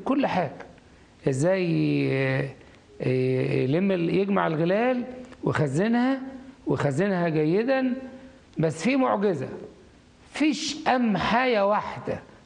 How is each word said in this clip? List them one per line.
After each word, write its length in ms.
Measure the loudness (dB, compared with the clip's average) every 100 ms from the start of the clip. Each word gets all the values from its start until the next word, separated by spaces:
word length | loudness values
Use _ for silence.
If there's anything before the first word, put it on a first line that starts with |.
كل 220 | 0 0 0
حاجة. 400 | 0 -2 -6 -18 -20 -20 -20 -20 -4 -2
إزاي، 800 | 2 2 2 2 2 2 2 0
آه، 380 | 0 0 0 -4 -8 -20 -20 -20 -6
آه، 500 | -2 0 2 0 0
يلم 400 | 0 2 2 2
ال-، 220 | 0 2
يجمع 320 | 2 2 2 2
الغلال 580 | 2 2 2 2 0 -4 -12 -16 -8
ويخزنها، 760 | -4 0 0 2 2 2 0 -2 -6 -14 -18 -10 -4
ويخزنها 640 | -2 0 0 0 0 0
جيدًا. 640 | 2 2 2 2 0 0 -4 -10 -16 -20 -20 -12 -2
بس 240 | -2 0
في 120 | 0 2
معجزة. 520 | 2 2 2 0 -4 -10 -14 -18 -20 -20 -20 -20 -10
فيش 560 | 0 0 0 -4 -4 0
أمحاية 800 | 2 2 2 2 2 2 2 2
واحدة 520 | 0 -2 -8 -8 -8 -10 -20